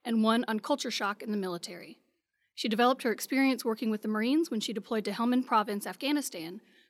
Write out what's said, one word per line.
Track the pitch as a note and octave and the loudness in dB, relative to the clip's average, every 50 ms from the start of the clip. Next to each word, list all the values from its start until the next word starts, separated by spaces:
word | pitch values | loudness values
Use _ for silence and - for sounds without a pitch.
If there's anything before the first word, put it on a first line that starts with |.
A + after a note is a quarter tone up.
| _ | _
and | A#3 A3+ A3+ A3 | 0 2 4 6
one | A3 A3+ A#3+ A#3+ - | 6 6 4 4 0
on | A3 G#3+ | -2 -4
culture | - - D4 C4+ - B3 | 0 0 -2 0 0 -4
shock | - - G#3+ G3 G3+ G3+ - | -4 -2 -2 -2 -4 -4 -6
in | A3+ | -4
the | G#3 G3+ | -4 -2
military. | F#3+ F#3 F3 E3+ - - F3 F3 F#3+ D3+ - _ _ _ _ _ _ _ _ _ _ _ _ | -2 -2 -4 -6 -8 -10 -14 -14 -16 -18 -20 _ _ _ _ _ _ _ _ _ _ _ _
She | - - A#3 | -4 -2 -2
developed | A3 G#3 A#3+ B3 C4 C4 - | 2 4 4 4 4 2 0
her | A#3+ G#3 | -2 -2
experience | - - - C4+ C4 C4+ C4+ C4 B3+ - | -2 -4 -2 2 2 4 4 2 0 0
working | A#3+ A3+ - A#3+ A3 | -4 -2 -2 0 -2
with | G#3+ G#3 | -2 -2
the | - G#3+ | -2 -2
Marines | G#3+ G#3+ A3 B3 C#4+ D#4 E4+ - | -2 0 0 2 4 2 2 2
when | A#3+ G#3+ | 0 -4
she | - - G#3+ | -4 -2 -4
deployed | G#3+ - - A#3+ A3 G3+ | -6 -4 -2 -4 -2 -2
to | G#3 G3 | -2 -2
Helmand | - A#3 A#3+ B3 B3+ B3+ | 0 0 2 2 2 2
Province, | - A#3+ G#3+ G#3 G#3+ G3+ G3+ G#3 G3 | 2 2 2 2 2 -4 -6 -6 -8
Afghanistan, | F#3 - - C#4 D4 D4 C4+ - - F3 D#3+ E3+ F#3 G#3+ _ _ _ _ _ _ | -8 -4 -2 0 0 0 -2 -4 -8 -10 -10 -10 -12 -14 _ _ _ _ _ _